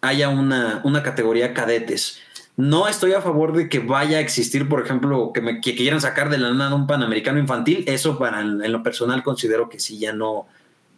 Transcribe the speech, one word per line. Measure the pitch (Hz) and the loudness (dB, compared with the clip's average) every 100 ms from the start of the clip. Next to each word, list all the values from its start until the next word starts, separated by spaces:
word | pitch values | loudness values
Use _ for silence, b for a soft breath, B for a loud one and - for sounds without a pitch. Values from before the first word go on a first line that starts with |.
haya | 127 139 143 | -2 2 2
una, | 139 135 131 117 107 | 2 2 2 0 0
una | 135 147 | 0 0
categoría | 135 123 113 117 123 | 0 0 2 2 0
cadetes. | 123 117 117 117 - - - B B B - | 0 0 0 0 -4 -4 -8 B B B -2
No | 135 160 202 | 2 4 4
estoy | 208 185 | 2 2
a | 190 | 2
favor | 185 151 156 | 2 0 2
de | 160 170 | 2 0
que | 139 | 0
vaya | 117 135 151 156 | 0 0 2 0
a | |
existir, | 147 - 113 139 143 | 0 0 0 0 0
por | 143 | 0
ejemplo, | 120 127 143 135 113 | 0 0 2 2 0
que | 123 | -2
me, | 113 117 | -2 -2
que | - | -4
quieran | 120 127 151 | 0 0 0
sacar | 139 131 143 | 0 -2 0
de | 143 | 0
la | 123 | 0
nada | 127 139 143 | 0 2 0
un | 139 | 2
panamericano | 147 117 110 131 143 | 0 0 0 0 0
infantil. | 131 120 117 180 175 | 0 0 0 0 0
Eso | 175 160 139 | -2 0 0
para, | 123 104 | -2 -2
en | 104 104 107 | -2 -2 -2
lo | 113 | -2
personal | 117 117 120 127 | -2 -2 -2 -2
considero | 127 113 117 110 113 | -2 -2 0 0 -2
que | 107 | -4
sí | - 107 | -8 -6
ya | 107 | -6
no, | 110 110 107 - b b b _ | -4 -4 -4 -8 b b b _